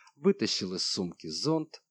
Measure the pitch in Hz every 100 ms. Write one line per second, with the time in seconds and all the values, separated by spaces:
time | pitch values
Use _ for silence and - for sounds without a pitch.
0 | - _ 170 196 107 - 95 90 - -
1 | 90 - 80 78 151 160 156 - _